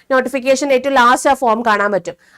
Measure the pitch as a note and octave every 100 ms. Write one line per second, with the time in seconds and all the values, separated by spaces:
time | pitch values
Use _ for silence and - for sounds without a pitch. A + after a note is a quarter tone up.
0 | - C4 B3+ C4+ B3 C4 C#4+ C4 C#4 C4
1 | A#3+ B3+ D4 C4 A#3+ A3 A#3 G#3 G3+ G3
2 | F3 - _